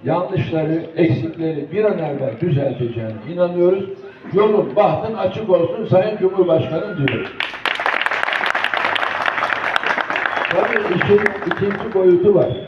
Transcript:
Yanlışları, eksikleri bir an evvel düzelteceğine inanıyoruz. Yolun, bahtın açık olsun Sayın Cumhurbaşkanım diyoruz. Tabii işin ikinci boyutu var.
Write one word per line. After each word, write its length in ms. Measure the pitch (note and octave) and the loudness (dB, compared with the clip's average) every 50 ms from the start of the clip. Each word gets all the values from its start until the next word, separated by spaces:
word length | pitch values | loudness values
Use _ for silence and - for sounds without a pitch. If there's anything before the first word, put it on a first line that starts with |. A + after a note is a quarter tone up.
| A#2+ | -2
Yanlışları, 800 | C3 D#3+ F3 F3+ F3+ F#3 D#3+ - - E3 D#3+ D3+ D#3 D#3+ E3 - - - | 0 -2 -2 -2 -2 -2 -2 -2 0 -2 -2 0 0 -2 -2 -4 -4 0
eksikleri 760 | - F3 D3 C3 - D#3+ E3 - E3 D#3+ D#3+ D#3 C#3+ C#3 - | 2 2 2 2 0 -2 -6 -6 -4 -4 -4 -4 -4 -6 -4
bir 140 | E3+ G#3 G#3+ | -2 0 2
an 120 | G#3 F#3 | 2 0
evvel 420 | E3+ D#3+ C#3+ C#3 C3+ C3 A#2+ - - | 0 -4 -4 -4 -4 -4 -4 -4 -2
düzelteceğine 920 | F3 F3 C#3 C3+ C#3 C3+ B2 - B2 A#2 - A2+ A2+ A2 G#2+ - - D3+ E3+ | -2 0 0 0 0 -2 -2 -2 -4 -4 -4 -6 -6 -6 -8 -10 -10 -8 0
inanıyoruz. 560 | F3+ F3+ F3 F3 F3 F3 F3+ F#3+ G3+ - - - - - - - - - C3+ D3 | 0 0 0 2 2 4 4 4 2 -2 -8 -10 -14 -14 -18 -18 -18 -12 -2 2
Yolun, 420 | G3 G#3+ A3 G#3 - - - - | 2 4 4 4 2 0 2 2
bahtın 380 | G3+ G3+ F3 D#3 - - A3 A3+ | 4 4 4 2 0 -2 -4 -4
açık 360 | G#3 G3 F#3 F#3+ G#3+ A3 G3+ | -2 -2 -2 -2 -4 2 2
olsun 360 | F3+ E3+ E3+ - - - F#3+ | 4 4 4 0 -2 -4 -2
Sayın 320 | F3 F3+ F#3 F#3+ G#3+ G#3 | 2 4 4 4 2 0
Cumhurbaşkanım 800 | - F#3 - - F#3+ F3+ F3 D#3+ D#3+ - - D3+ E3+ - - F#3 | 0 0 0 2 2 4 4 4 2 2 0 -2 -4 -4 -4 -4
diyoruz. 320 | - C3+ B2+ - - - - - - - - - - - - - - - - - - - - - - - - - - - - - - - - - - - - - - - - - - - - - - - - - - - - - - - - - - - - - - - - - - - - | -2 0 0 0 -2 -6 -8 -8 -8 -8 -8 -8 -6 -4 -4 -4 0 0 0 0 0 0 -2 -2 -2 -2 -2 -2 -2 -2 -2 -2 -2 -2 -2 0 0 0 0 0 -2 -2 -2 -4 -2 -2 -2 -2 -2 -2 -2 -2 -2 -2 -2 -2 -2 0 0 -2 -2 -2 -2 -4 -2 -2 -2 -2 -2 -2 0
Tabii 460 | - - - - - G#3 - - F3+ | 0 0 2 2 0 0 0 0 0
işin 240 | F3+ - - G3+ G#3 G#3 - - - - | 0 4 4 4 4 4 2 -2 -2 -4
ikinci 460 | E3+ - - G3 G3+ G3+ - - - - | -4 -2 -2 -2 -2 -2 -4 -6 -2 0
boyutu 420 | F#3+ F#3 F3+ F3 E3+ F#3 G#3 G3 | 4 6 6 6 6 6 6 6
var. 140 | E3+ D#3 - A#2+ - - | 6 4 2 -2 -6 -8